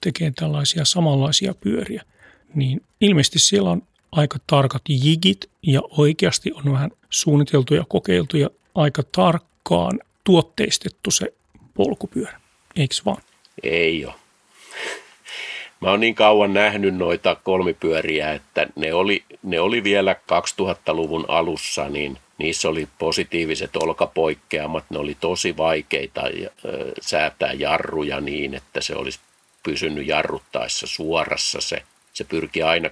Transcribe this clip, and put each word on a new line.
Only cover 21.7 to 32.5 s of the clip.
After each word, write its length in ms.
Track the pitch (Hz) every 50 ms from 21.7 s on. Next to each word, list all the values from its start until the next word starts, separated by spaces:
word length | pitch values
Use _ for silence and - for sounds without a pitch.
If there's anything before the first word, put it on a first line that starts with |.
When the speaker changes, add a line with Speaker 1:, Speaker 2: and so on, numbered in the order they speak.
| - - 73 71
Speaker 2:
niin 300 | 71 73 73 69 67 - _ _ _ -
niissä 300 | 76 80 82 - - 82
oli 200 | 78 80 76 - _ -
positiiviset 800 | 82 82 85 - 90 - - 85 82 78 78 - - 78 -
olkapoikkeamat, 1080 | 80 78 82 82 - 87 - - - 80 78 76 - _ - - 78 76 76 78 78 - -
ne 80 | - 76
oli 180 | 73 73 73 -
tosi 360 | - 85 92 - - 92 82
vaikeita 640 | 78 78 80 80 78 76 - - 71 67 - - -
ja, 300 | 67 65 - 85 90 - - _ -
ö, 280 | - - 65 65 65 - -
säätää 520 | - - - 78 76 76 - - - 67
jarruja 680 | 64 67 71 73 76 - - - - 80 73 73 67 69
niin, 340 | 71 71 71 73 71 67 69
että 260 | 69 - _ - -
se 160 | - - 73
olisi 220 | 71 67 65 - - _ _ _ _ _ _ _ _
pysynyt 440 | - 85 73 - - 78 76 73 69
jarruttaessa 800 | 73 78 76 78 - - - - _ - 65 60 62 - - -
suorassa. 760 | - - - 80 78 82 80 76 - - - - - - -
Se, 220 | - - - - - _ _ _ _ _
se 120 | - - -
pyrki 380 | - - 82 78 -